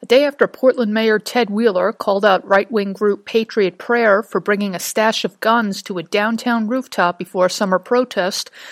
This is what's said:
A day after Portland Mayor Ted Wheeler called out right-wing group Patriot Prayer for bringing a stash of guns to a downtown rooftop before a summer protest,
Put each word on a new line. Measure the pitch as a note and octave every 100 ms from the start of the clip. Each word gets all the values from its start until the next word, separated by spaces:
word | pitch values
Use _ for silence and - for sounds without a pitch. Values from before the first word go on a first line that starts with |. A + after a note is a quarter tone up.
A | -
day | B3 C#4+
after | C#4+ C#4+
Portland | - B3+ B3+ G#3+
Mayor | A3 A3 G#3+
Ted | - B3 G#3+
Wheeler | G#3 A#3 F3+ F#3
called | - - G3 G#3
out | F3+ G3
right-wing | G3 G3+ A3 G3+
group | F#3+ G#3 G3+ -
Patriot | F#3 G#3+ A3+ F#3 F3+
Prayer | - A#3+ A3+ G3+
for | A3+ F#3+
bringing | F#3 G#3 G3+ E3+
a |
stash | - - A3 -
of | F#3+ -
guns | A3 A#3 G#3 F#3+
to | - F3+
a |
downtown | E3 G3+ G#3+ A3+ B3 A#3 G#3+
rooftop | C4 B3+ - F3 F3+
before | F3 F#3 F3+
a |
summer | - G3 F#3
protest, | - B3 B3+ G#3 F3+ - - - -